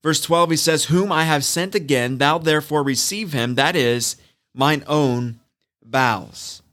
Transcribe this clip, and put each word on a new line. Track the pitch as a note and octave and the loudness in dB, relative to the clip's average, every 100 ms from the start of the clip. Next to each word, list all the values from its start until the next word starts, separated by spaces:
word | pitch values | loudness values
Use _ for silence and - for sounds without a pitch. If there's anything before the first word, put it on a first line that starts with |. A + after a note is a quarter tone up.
Verse | D#3 D#3 | 0 0
twelve, | - E3+ E3+ | 0 2 2
he | D#3+ | 2
says, | E3 D#3 - | 2 0 2
"Whom | F3 G3+ | 0 2
I | D#3 D#3+ | 0 2
have | D3+ | 0
sent | C3+ E3+ F#3+ G#3 | 0 -4 -2 -4
again, | C#3+ C3+ B2 C3 | 0 0 0 0
thou | C#3+ E3 | 2 2
therefore | D#3+ D3+ D3 D3+ | 2 0 0 -2
receive | C#3 C3 - G3+ G#3 | 0 -2 -4 -4 -4
him, | C#3 A#2+ | -2 -2
that | B2+ C#3+ F3 | 0 0 2
is, | A#2+ A#2+ A#2+ - _ _ _ | 2 0 -4 -8 _ _ _
mine | B2+ C#3 D3 - | 0 2 2 0
own | D3+ C#3 A#2+ A#2+ A2+ _ _ _ _ | 2 2 0 -4 -8 _ _ _ _
bowels." | A2+ C3 B2+ G#2 A1 - - - _ | -4 0 0 0 -6 -16 -16 -18 _